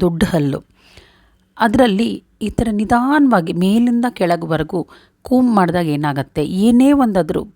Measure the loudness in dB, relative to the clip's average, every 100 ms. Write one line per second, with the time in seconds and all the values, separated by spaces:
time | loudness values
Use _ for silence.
0 | -2 0 -2 0 -2 -4 -10 _ _ -20
1 | _ _ _ _ _ -4 0 2 2 0
2 | -4 -6 -14 -12 -8 -4 -4 -4 0 0
3 | 0 2 2 2 0 -2 0 2 2 0
4 | -2 -2 -2 -2 -2 -4 -4 -6 -8 -14
5 | _ _ -2 0 2 2 2 0 -2 -2
6 | -2 -4 -6 -4 -4 0 2 4 4 4
7 | 2 0 -2 -4 -6